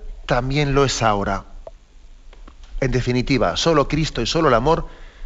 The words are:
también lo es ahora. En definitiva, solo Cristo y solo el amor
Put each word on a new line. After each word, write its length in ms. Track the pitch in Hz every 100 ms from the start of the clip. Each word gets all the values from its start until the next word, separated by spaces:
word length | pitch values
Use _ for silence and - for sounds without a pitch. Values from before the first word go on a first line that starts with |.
| - - -
también 480 | 131 127 139 143
lo 100 | 139
es 180 | 135 -
ahora. 420 | 113 104 98 98 - - - - _ - - - - - - - - -
En 100 | 135
definitiva, 640 | 123 123 123 120 131 98 85
solo 300 | 165 156 135
Cristo 340 | - 151 -
y 40 | 113
solo 220 | 160 160
el 60 |
amor 340 | 117 131 170 - - - -